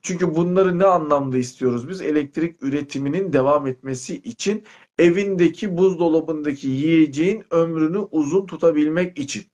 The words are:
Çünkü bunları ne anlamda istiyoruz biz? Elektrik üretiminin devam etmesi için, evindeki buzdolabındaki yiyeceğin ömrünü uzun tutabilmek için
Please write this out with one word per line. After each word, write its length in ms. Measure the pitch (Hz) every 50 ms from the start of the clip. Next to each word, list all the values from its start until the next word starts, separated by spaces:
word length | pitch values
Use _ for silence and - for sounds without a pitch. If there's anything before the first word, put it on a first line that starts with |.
Çünkü 320 | - - 180 170 180 170 156
bunları 440 | 165 175 175 180 185 190 185 180 175
ne 60 | 196
anlamda 540 | 196 180 170 156 147 147 143 139 135 127 127
istiyoruz 500 | 123 127 - - 131 127 120 120 120 151
biz? 120 | 190 190
Elektrik 600 | - 151 151 151 143 143 _ 156 160 165 165 _
üretiminin 720 | 135 135 139 147 147 143 - 135 139 143 147 185 196 180
devam 340 | 143 135 131 139 147 147 139
etmesi 500 | 135 127 _ - 135 131 123 - - 175
için, 480 | - _ - 120 - - 196 214 214 - - - _ _ _ _ -
evindeki 800 | 165 175 170 196 202 202 190 175 175 160 - - 220 196 175 170
buzdolabındaki 920 | 185 190 180 160 175 165 156 160 156 156 160 151 147 147 135 139 - 135
yiyeceğin 760 | 131 131 147 160 165 160 156 143 131 143 165 190 220 220 - _
ömrünü 480 | 165 165 165 165 165 160 156 156 175 208
uzun 480 | 202 - - 160 147 139 165 196 196
tutabilmek 720 | 180 170 156 - 165 156 151 151 156 160 175 180 180 180 147
için 240 | 135 - - - - _